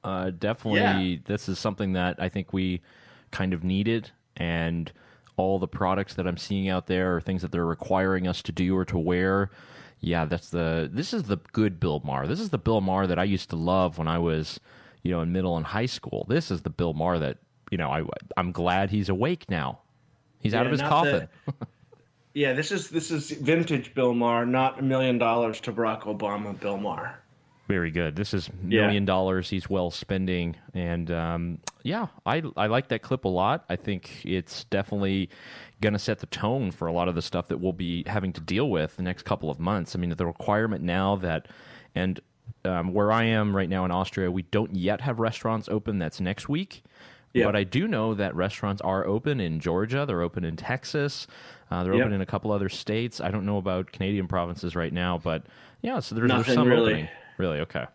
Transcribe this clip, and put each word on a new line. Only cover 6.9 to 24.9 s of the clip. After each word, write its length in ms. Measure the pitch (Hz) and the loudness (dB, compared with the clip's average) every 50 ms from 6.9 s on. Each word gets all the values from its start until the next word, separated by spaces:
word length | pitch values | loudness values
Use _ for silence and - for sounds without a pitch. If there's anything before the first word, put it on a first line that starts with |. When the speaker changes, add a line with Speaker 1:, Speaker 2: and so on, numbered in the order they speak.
| 92 92 92 92 90 | 0 2 2 2 0
Speaker 1:
are 40 | 82 | 0
things 220 | - - 95 90 | 0 -2 -2 -2
that 80 | 90 85 | -2 -2
they're 160 | - 85 85 | -2 0 0
requiring 600 | 82 82 - - - 92 95 95 95 95 92 90 90 | 0 -2 -4 -2 0 2 2 4 2 2 2 0 -2
us 120 | 90 - | -2 -4
to 100 | - - | -6 -6
do 240 | 82 - 92 90 95 | -2 0 2 2 2
or 80 | 92 90 | 2 0
to 140 | - - 87 | 0 0 0
wear. 520 | 80 85 90 90 92 95 95 98 101 98 - - - - - - - - - _ | 2 2 2 2 4 4 4 2 2 0 -4 -16 -20 -20 -20 -20 -20 -20 -12 _
Yeah, 240 | - 82 87 85 80 | -2 0 0 0 0
that's 260 | 76 87 85 - - | 0 -2 -4 -4 -4
the, 380 | - 85 85 80 82 82 78 69 | -2 0 0 2 0 0 -2 -2
this 200 | 80 117 170 - | -2 -4 -4 -2
is 120 | - 220 151 | -2 -4 0
the 140 | 101 101 87 - - | -2 -2 -4 -4 -4
good 280 | - 113 110 101 92 82 | 0 2 2 2 2 0
Bill 200 | - 87 76 73 69 | 0 0 0 0 -2
Maher. 220 | 73 67 67 67 80 | -2 -2 -2 -2 -2
This 100 | 123 185 | -2 -4
is 120 | 226 196 | -2 -4
the 80 | 156 107 | -4 -2
Bill 220 | - 110 113 107 | 0 2 2 2
Maher 280 | 95 95 92 95 98 90 | 2 2 2 2 2 2
that 100 | 87 82 | 2 2
I 60 | 92 | 2
used 260 | 101 98 90 - - | 2 2 0 0 -4
to 60 | - | -4
love 420 | 82 82 87 92 95 92 87 80 - | -2 2 4 4 4 4 2 2 0
when 100 | 80 80 | -2 0
I 100 | 82 85 | 2 2
was, 420 | 85 85 80 78 78 - - - _ - - - - - - _ | 2 2 2 0 -2 -6 -8 -14 _ -20 -20 -20 -20 -20 -20 _
you 80 | _ 85 | _ -2
know, 120 | 90 85 | 0 0
in 100 | 82 85 | 0 0
middle 240 | 87 95 90 90 85 | 0 0 2 2 0
and 100 | 82 78 | 0 -2
high 200 | 76 87 104 120 | -2 -2 -2 -2
school. 380 | 127 - - - - - 50 - - | -2 -4 -8 -8 -6 -6 -6 -2 0
This 220 | 120 165 160 - | 0 0 0 -2
is 120 | 98 80 | -6 -4
the 80 | - 82 | -4 -6
Bill 220 | - - 87 85 | -2 0 0 0
Maher 260 | 76 76 80 90 87 85 | 0 0 0 0 2 2
that, 200 | 76 67 64 - _ _ _ _ _ - | 0 -2 -4 -6 _ _ _ _ _ -6
you 80 | - 85 | -4 -2
know, 120 | 80 67 | -2 -2
I, 120 | 69 82 78 - - - - - - | -2 -2 -2 -4 -8 -10 -12 -6 -4
I'm 160 | - 92 90 | -2 -2 -2
glad 380 | 85 - 87 90 90 95 98 98 | -2 0 2 4 4 4 2 2
he's 180 | 101 104 98 95 | 2 0 0 0
awake 420 | 95 92 117 151 180 165 - - | 0 0 2 0 0 -4 -4 -4
now. 300 | 95 82 71 65 - - _ _ _ _ _ _ _ _ _ _ _ _ | -2 -2 -2 -4 -6 -10 _ _ _ _ _ _ _ _ _ _ _ _
He's 160 | - 110 107 | -2 0 2
out 60 | 113 | 2
Speaker 2:
Yeah, 60 | - | 2
Speaker 1:
of 60 | - | 2
his 80 | 151 135 | 2 0
Speaker 2:
not 80 | 143 151 | 2 4
Speaker 1:
coffin. 400 | 147 - 139 143 123 85 - - _ | 4 4 4 4 2 0 -2 -4 _
<laughs> 100 | - _ | -12 _
Speaker 2:
the... 200 | - 135 _ - - _ _ _ _ - _ _ _ _ _ _ _ _ | -10 -8 _ -10 -16 _ _ _ _ -20 _ _ _ _ _ _ _ _
Yeah, 180 | 143 143 135 | 2 2 2
this 200 | 127 135 156 - | 2 0 0 0
is, 180 | 202 180 143 - | -2 -4 -4 -2
this 200 | 147 165 156 - | -4 -4 -2 0
is 200 | 165 151 135 - | -2 -4 -2 -4
vintage 640 | 151 - 139 127 160 165 165 165 156 127 117 - - | -8 -2 2 4 4 4 4 2 0 -2 -2 -2 0
Bill 180 | 135 127 123 | 2 2 4
Maher, 320 | 120 120 120 120 117 117 120 | 4 4 4 4 4 4 2
not 360 | 120 127 131 131 135 127 - | 2 2 4 4 2 2 0
a 20 | |
million 340 | 135 131 | 0 2